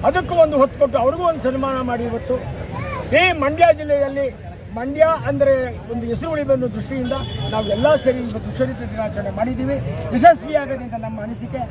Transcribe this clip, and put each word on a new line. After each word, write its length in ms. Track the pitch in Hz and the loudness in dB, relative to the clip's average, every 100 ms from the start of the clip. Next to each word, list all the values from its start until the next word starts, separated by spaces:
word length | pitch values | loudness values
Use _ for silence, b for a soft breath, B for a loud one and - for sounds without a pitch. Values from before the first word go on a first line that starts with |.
| 226 | 2
ಅದಕ್ಕೂ 260 | 339 - 349 | 2 0 4
ಒಂದು 120 | 311 294 | 4 6
ಹೊತ್ತು 140 | 269 - | 2 2
ಕೊಟ್ಟು 160 | 277 262 | 0 2
ಅವ್ರಿಗೂ 180 | 247 330 349 | 2 2 0
ಒಂದು 120 | 311 240 | 0 -2
ಸನ್ಮಾನ 300 | 262 269 262 254 | 0 -2 -2 -2
ಮಾಡಿ 140 | 240 233 | -4 -4
ಇವತ್ತು 240 | 226 - 254 285 - - 1047 - 1077 - 294 | -4 -4 -4 -4 -8 -8 -8 -6 -6 2 4
ಈ 20 | 370 330 | 4 2
ಮಂಡ್ಯ 220 | 277 311 339 302 | -2 4 6 6
ಜಿಲ್ಲೆಯಲ್ಲಿ 480 | 302 285 277 277 269 - - - - 214 | 2 0 0 -2 -4 -6 -14 -14 -12 -8
ಮಂಡ್ಯ 260 | 262 294 320 320 247 | -6 4 4 4 -2
ಅಂದರೆ 260 | 277 277 269 254 233 - | 2 4 4 0 -6 -8
ಒಂದು 120 | 233 233 | -2 0
ಹೆಸರು 180 | 233 330 | 0 -2
ಉಳಿಬೇಕು 200 | 302 277 | -2 2
ಅನ್ನೋ 140 | 269 247 214 | 2 2 -4
ದೃಷ್ಟಿಯಿಂದ 380 | 214 262 247 262 - - - | -6 -4 -2 -2 -4 -4 -2
ನಾವು 140 | 214 202 | -2 0
ಎಲ್ಲ 140 | 202 285 294 | 2 4 4
ಸೇರಿ 140 | 262 254 | 2 0
ಇವತ್ತು 300 | 240 214 208 | -4 -6 -8
ವಿಶ್ವ 140 | - 262 | -2 -2
ರೈತ 140 | 233 233 | -2 -8
ದಿನಾಚರಣೆ 400 | 220 214 202 202 196 | -6 -4 -4 -6 -2
ಮಾಡಿದ್ದೀವಿ. 380 | 233 240 262 277 - - - | -2 -2 -2 -2 -4 -6 -2
ಯಶಸ್ವಿಯಾಗದೆ 680 | 233 330 330 277 302 269 262 247 | 6 6 6 0 -2 -2 -6 -6
ಅಂತ 100 | 226 | -8
ನಮ್ಮ 180 | 220 220 214 | -8 -8 -8
ಅನಿಸಿಕೆ. 360 | 226 240 262 226 | -8 -8 -8 -8